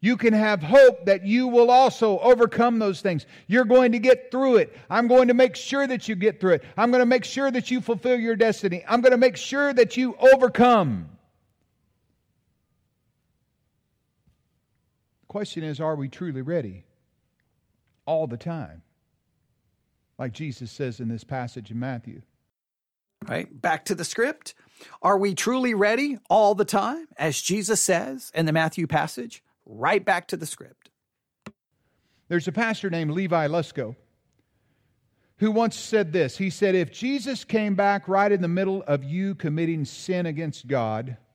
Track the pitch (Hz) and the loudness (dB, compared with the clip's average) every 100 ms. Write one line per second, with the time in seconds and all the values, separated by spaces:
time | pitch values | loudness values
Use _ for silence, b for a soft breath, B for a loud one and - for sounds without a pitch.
0 | 202 240 233 214 214 208 151 254 262 - | 0 0 2 2 2 -2 4 8 8 8
1 | 180 196 190 233 254 240 233 247 262 - | 0 0 2 0 2 4 6 6 4 2
2 | 220 190 233 240 233 - 240 233 214 175 | 0 2 4 4 4 2 0 2 -2 -2
3 | 196 165 - B B 220 240 247 254 233 | -4 -4 -6 B B 0 4 6 4 2
4 | 247 254 - 254 269 233 160 B B 202 | 2 2 2 -2 4 4 2 B B -2
5 | 240 247 254 247 254 - - 277 277 254 | 4 6 6 6 4 2 -6 -2 -2 -4
6 | - 202 208 - 185 165 B - 233 254 | -6 -2 0 0 2 0 B -2 2 4
7 | 247 254 - - 277 254 - 254 - 233 | 4 2 -2 -4 -2 -2 -2 -6 -4 -4
8 | 247 247 233 226 226 208 196 175 - 233 | 0 0 0 0 0 0 -4 -6 -2 2
9 | 247 247 254 - - 277 285 254 233 - | 4 6 4 2 -6 -2 0 2 2 2
10 | 254 - 254 269 254 - 247 233 165 104 | -4 4 6 8 6 4 4 6 2 -4
11 | 78 - _ _ _ _ _ _ _ _ | -8 -18 _ _ _ _ _ _ _ _
12 | _ _ _ _ _ _ _ _ _ _ | _ _ _ _ _ _ _ _ _ _
13 | _ _ _ _ _ _ _ _ _ _ | _ _ _ _ _ _ _ _ _ _
14 | _ _ _ _ _ _ _ _ _ _ | _ _ _ _ _ _ _ _ _ _
15 | _ _ _ 208 208 - 156 139 156 151 | _ _ _ -10 -8 -8 -8 -6 -4 -4
16 | 135 - 180 131 131 170 113 92 _ _ | -8 -8 -10 -8 -6 -6 -6 -12 _ _
17 | _ _ _ _ _ _ _ _ _ _ | _ _ _ _ _ _ _ _ _ _
18 | - 160 156 117 - 165 87 80 _ _ | -6 -4 -4 -8 -10 -12 -12 -18 _ _
19 | _ _ _ _ _ _ _ _ _ _ | _ _ _ _ _ _ _ _ _ _
20 | _ _ 131 110 151 123 120 - 135 113 | _ _ -12 -8 -12 -10 -14 -8 -8 -6
21 | 117 113 - 131 123 127 104 117 127 123 | -8 -8 -10 -10 -10 -12 -14 -10 -8 -10
22 | - - - _ _ _ _ _ _ _ | -14 -20 -20 _ _ _ _ _ _ _
23 | _ _ - - - 135 170 160 - 175 | _ _ -10 -10 -10 -8 -4 -4 -6 -8
24 | 170 - 240 311 - - B B B B | -8 -4 -6 -6 -16 -20 B B B B
25 | - 202 202 180 - 254 254 214 202 233 | 0 0 0 -2 -2 0 0 0 0 0
26 | 285 262 _ 196 208 202 208 202 208 302 | -2 -6 _ 2 2 2 0 -2 -2 -6
27 | 320 - 156 135 - 196 196 214 - 175 | -12 -6 -4 -4 -4 -4 -2 -2 0 -2
28 | 240 269 - - 160 160 160 - 160 151 | -2 -12 -10 -4 -2 0 -2 -4 -4 -2
29 | 156 - 170 - _ _ _ 107 131 202 | -4 -8 -14 -16 _ _ _ -6 -2 -2
30 | 202 175 175 143 156 - - _ _ _ | 0 -4 -4 -10 -10 -14 -20 _ _ _
31 | _ _ _ _ - _ _ _ _ _ | _ _ _ _ -20 _ _ _ _ _
32 | _ _ _ 175 175 165 226 220 196 170 | _ _ _ -4 -2 -4 -4 -4 -6 -4
33 | 156 156 190 170 151 165 156 - 113 123 | -4 -4 -2 -2 0 -2 -6 -8 -10 -12
34 | _ _ _ _ _ _ _ _ _ _ | _ _ _ _ _ _ _ _ _ _
35 | _ _ _ _ 214 220 233 - - 220 | _ _ _ _ -2 0 -2 -4 -4 -2
36 | 185 175 143 - 190 - 202 185 170 - | 0 0 -2 -2 -6 -2 0 0 -2 -6
37 | 247 277 233 254 - 220 208 196 202 202 | -6 -6 -6 -10 -4 -2 -2 0 0 0
38 | - 190 202 202 175 175 190 196 180 143 | -2 0 2 2 0 -2 -2 -4 -4 -4
39 | 135 170 196 190 165 151 165 160 139 - | -4 -6 -6 -6 -6 -4 -4 -4 -8 -10
40 | - 180 170 151 160 - 123 135 113 110 | -8 -6 -4 -6 -8 -10 -6 -4 -2 -6
41 | 127 117 _ | -8 -14 _